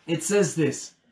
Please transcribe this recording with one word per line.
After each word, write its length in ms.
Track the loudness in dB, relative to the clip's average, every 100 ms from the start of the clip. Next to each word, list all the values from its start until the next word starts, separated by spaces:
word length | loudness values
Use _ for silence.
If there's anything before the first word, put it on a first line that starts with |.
| -6
it 160 | -4
says 320 | 0 2 2
this, 400 | 2 0 -2 -10 _ _